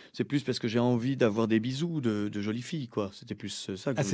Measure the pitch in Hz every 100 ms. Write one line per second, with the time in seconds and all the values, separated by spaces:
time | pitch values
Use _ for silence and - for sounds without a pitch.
0 | - - 120 139 127 117 120 117 123 120
1 | 123 135 120 104 110 113 120 131 175 160
2 | 120 104 104 104 104 117 120 160 123 -
3 | 98 - 123 98 101 - - 95 - 135
4 | 143